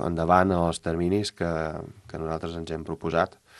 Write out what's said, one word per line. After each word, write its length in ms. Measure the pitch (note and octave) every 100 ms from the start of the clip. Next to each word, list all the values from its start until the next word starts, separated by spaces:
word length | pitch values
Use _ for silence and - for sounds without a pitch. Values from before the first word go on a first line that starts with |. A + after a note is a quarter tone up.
| E2+
endavant 480 | E2 E2 F2+ F#2 F2
als 240 | E2+ D#2+
terminis 560 | E2+ E2 F2 G2+ G#2 -
que, 160 | F2 D#2+ D#2 E2 - - -
que 160 | D#2
nosaltres 320 | D#2+ E2 E2 E2
ens 160 | E2
hem 160 | D#2+ D#2
proposat, 480 | D#2+ E2+ E2 F#2+ - _